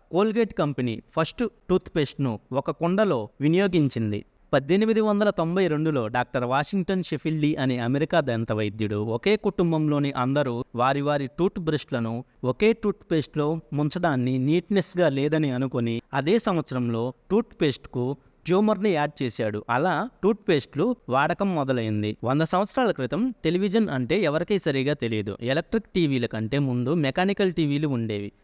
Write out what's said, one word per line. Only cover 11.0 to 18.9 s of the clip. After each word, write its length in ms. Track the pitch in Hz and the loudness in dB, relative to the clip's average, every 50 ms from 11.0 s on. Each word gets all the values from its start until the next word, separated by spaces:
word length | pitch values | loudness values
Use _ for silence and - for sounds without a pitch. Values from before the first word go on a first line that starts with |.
వారి 280 | 143 147 147 143 139 123 - - | 0 0 0 -2 -2 -6 -2 -2
టూత్ 200 | 170 175 - 190 | -2 0 0 -2
బ్రష్లను 680 | 165 160 151 139 - - 131 120 113 113 117 123 - _ _ - - | -4 -2 -2 -2 -4 -4 -4 -4 -2 -2 -4 -6 -10 _ _ -4 -2
ఒకే 300 | 127 131 - 208 220 226 | -2 0 2 2 2 2
టూత్‌పేస్ట్లో 840 | 220 - 208 - - - - 175 156 135 - - 151 147 151 165 160 - - 147 | 2 -2 -4 -4 -4 -4 -2 0 0 0 -2 -2 -2 0 0 -2 -4 -6 -6 -2
ముంచడాన్ని 640 | 147 151 147 - 180 175 165 139 127 120 127 131 | 0 0 0 0 0 0 0 2 2 0 0 0
నీట్‌నెస్‌గా 720 | 131 127 143 160 180 - - 202 196 - - - 180 175 151 | 0 2 2 2 0 0 2 0 0 0 0 0 2 2 2
లేదని 420 | 135 135 143 151 156 156 156 139 | 2 2 0 2 2 2 2 0
అనుకొని 500 | 123 123 135 127 131 123 120 117 113 120 _ - 135 | 0 -2 -2 -2 -2 -2 0 0 -2 -4 _ -4 -4
అదే 240 | 139 139 165 214 | -2 2 2 2
సంవత్సరంలో 760 | 226 - 214 180 160 - - 131 127 120 120 117 113 117 127 - _ _ - | 2 2 0 0 0 -2 -2 -4 -4 -2 -2 -2 -2 -2 -4 -6 _ _ 0
టూత్‌పేస్ట్కు 840 | 190 226 226 - - - 170 143 120 - - - - 127 123 131 139 - _ _ _ _ - | 0 0 0 -2 -4 0 0 0 0 -2 -10 -8 -6 -4 -4 -4 -4 -8 _ _ _ _ -2
జ్యూమర్ని 420 | - 175 196 214 214 214 185 208 | 0 2 2 4 2 2 2 0
యాడ్ 340 | 208 | 0